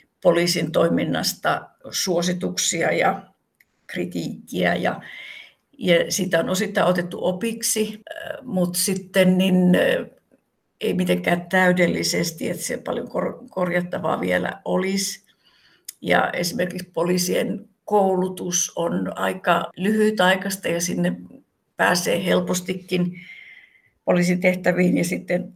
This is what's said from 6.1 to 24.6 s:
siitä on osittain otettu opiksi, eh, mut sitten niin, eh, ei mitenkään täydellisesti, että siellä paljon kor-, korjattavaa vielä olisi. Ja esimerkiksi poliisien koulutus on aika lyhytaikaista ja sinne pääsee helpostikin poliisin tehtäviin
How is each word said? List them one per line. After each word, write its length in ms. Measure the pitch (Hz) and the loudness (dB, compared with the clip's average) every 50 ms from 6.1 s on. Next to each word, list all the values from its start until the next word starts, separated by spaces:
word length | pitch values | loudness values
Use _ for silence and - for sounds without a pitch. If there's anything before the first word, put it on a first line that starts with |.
siitä 280 | - - 180 175 - 165 | -2 -2 -2 0 0 0
on 100 | 156 156 | 0 0
osittain 380 | 185 180 214 185 - 196 160 | 0 -2 -2 -2 0 2 2
otettu 300 | 170 180 180 175 175 - - | 2 2 0 -2 -4 -6 -4
opiksi, 600 | - 180 185 180 240 226 220 233 - - - 220 | -2 -2 -2 -2 -4 -4 -4 -4 -4 -2 0 0
eh, 640 | 214 196 214 - - - - - - - - - 262 | -2 -4 -6 -10 -14 -16 -14 -12 -10 -10 -10 -10 -8
mut 320 | 247 190 185 180 180 180 | -4 0 0 0 0 0
sitten 640 | - - 208 185 185 - - - 190 185 185 185 | 0 -2 -2 -2 -4 -4 0 4 4 6 6 6
niin, 380 | 185 190 185 180 180 180 180 175 | 4 4 4 6 6 6 6 6
eh, 300 | - - 185 - - - - - _ _ _ _ _ _ _ _ _ _ _ _ - | 6 4 4 2 0 -2 -6 -12 _ _ _ _ _ _ _ _ _ _ _ _ -6
ei 120 | - 196 180 | -4 -2 0
mitenkään 560 | 180 180 180 180 180 180 175 175 175 175 - | 0 2 2 0 0 0 0 0 0 0 0
täydellisesti, 1000 | 190 185 185 180 180 180 175 170 170 170 170 - 185 175 175 170 160 - - 185 | 2 4 4 4 4 4 4 2 2 0 -2 -2 0 -2 -2 -2 -4 -6 -6 -6
että 140 | 175 - - | -6 -6 -6
siellä 200 | - - - - | -6 -6 -6 -6
paljon 260 | - - - - - | -6 -6 -6 -6 -6
kor-, 340 | - 185 180 180 - - - - | -4 -4 -4 -4 -6 -8 -14 -10
korjattavaa 720 | - 190 180 175 170 175 175 180 - - - 160 - - | -4 -4 -2 0 0 -2 -2 -2 -4 -4 -2 -2 -2 -2
vielä 400 | - 180 - 180 180 - - - - | 0 0 0 0 0 -2 -6 -6 -4
olisi. 580 | - - - 95 95 98 95 - - - - _ _ _ _ _ _ _ _ _ _ _ _ _ - - _ | -2 -2 0 0 0 0 -2 -2 -4 -8 -10 _ _ _ _ _ _ _ _ _ _ _ _ _ -20 -16 _
Ja 300 | - 175 175 175 - - | -2 2 2 2 2 0
esimerkiksi 600 | - - 175 170 165 175 180 180 175 180 180 - - | -2 -4 -4 -4 -4 -4 -4 -4 -6 -8 -12 -6 -4
poliisien 760 | 160 170 175 180 180 180 185 185 - - - - - - - _ _ _ | -2 0 0 0 0 0 0 0 -2 -2 -2 -4 -6 -10 -14 _ _ _
koulutus 880 | - 208 208 190 190 185 180 185 185 185 185 190 180 175 - - - - | 0 2 4 4 4 2 2 0 -2 -4 -6 -6 -2 -2 -2 -2 -2 -2
on 440 | - 170 170 180 185 185 185 175 175 | -4 -2 -2 -2 -2 -4 -4 -4 -2
aika 520 | 185 190 190 190 - 180 170 - - - - | -2 -2 -2 -2 0 0 2 2 0 -4 -6
lyhytaikaista 920 | - 185 208 220 214 214 214 214 208 180 185 190 190 185 196 196 - - | -2 0 0 2 4 2 2 4 4 4 4 4 2 0 -4 -6 -4 -4
ja 140 | - 170 170 | -2 -2 -2
sinne 340 | 170 175 180 175 175 180 180 - - - - - _ _ _ _ _ _ _ | -2 -2 -2 0 0 -2 -2 -4 -8 -16 -20 -20 _ _ _ _ _ _ _
pääsee 480 | - 190 202 185 180 190 - - - 185 | 0 2 2 2 2 0 0 -2 0 2
helpostikin 920 | 180 180 185 180 180 180 - - - 185 - - - 185 180 180 180 - - - - - - - - - - - _ _ _ _ _ _ _ _ - | 2 2 2 2 0 -2 -4 -4 -6 -8 -8 -6 -2 0 0 0 0 -2 -6 -12 -18 -20 -20 -20 -20 -20 -20 -20 _ _ _ _ _ _ _ _ 2
poliisin 300 | 180 175 175 175 180 180 | 2 4 4 2 2 2
tehtäviin 580 | 180 185 180 180 | 2 2 0 2